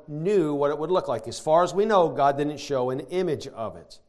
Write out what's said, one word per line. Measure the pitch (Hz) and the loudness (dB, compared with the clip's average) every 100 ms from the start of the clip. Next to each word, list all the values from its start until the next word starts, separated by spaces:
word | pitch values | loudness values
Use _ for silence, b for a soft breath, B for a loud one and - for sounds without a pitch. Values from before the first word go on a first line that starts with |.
| - | -12
knew | 151 175 202 151 | -6 0 2 2
what | 143 143 | 0 0
it | 147 | 0
would | 160 | -2
look | 185 147 | -2 0
like. | 117 - | -4 -6
As | - | -6
far | 156 160 | 2 4
as | 175 | 4
we | 175 | 2
know, | 214 196 160 | 2 4 4
God | 135 143 143 | 4 2 2
didn't | 147 151 | -2 -4
show | - 135 127 | -4 -2 -2
an | 131 | -4
image | - 180 180 139 - | -4 -4 -2 -4 -6
of | 113 107 87 | -8 -10 -10
it. | - - | -18 -20